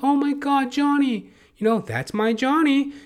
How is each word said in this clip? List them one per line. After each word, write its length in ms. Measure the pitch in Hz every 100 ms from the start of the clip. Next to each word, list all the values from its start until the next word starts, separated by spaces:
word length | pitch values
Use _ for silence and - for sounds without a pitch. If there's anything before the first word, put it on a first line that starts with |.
Oh 120 | 269 285
my 180 | 285
God, 380 | 285 277 277 254
Johnny. 600 | 285 285 285 269 214 - - _ -
You 80 | 214
know, 140 | 226
that's 340 | - 113 135
my 200 | 208 220
Johnny." 600 | 226 262 311 294 277 277 -